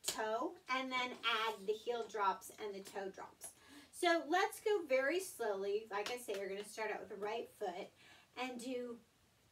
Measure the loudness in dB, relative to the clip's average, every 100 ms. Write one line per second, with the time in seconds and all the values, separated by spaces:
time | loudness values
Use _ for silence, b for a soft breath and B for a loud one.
0 | -4 -2 0 0 0 -4 -2 -2 0 0
1 | -2 0 2 4 2 0 -2 -2 0 -2
2 | -2 2 2 2 -6 -8 -6 -6 -6 -4
3 | -4 -6 -14 -12 -16 B B -20 B 2
4 | 6 6 6 4 4 2 2 4 6 4
5 | 6 2 0 -2 0 0 2 0 0 -4
6 | -2 -4 -2 -2 -2 -6 -6 -4 -2 -2
7 | -4 -6 -2 -2 -4 -4 -4 -4 -8 B
8 | B B B -6 -4 -4 -2 -2 -2 -8
9 | -14 _ _ _ _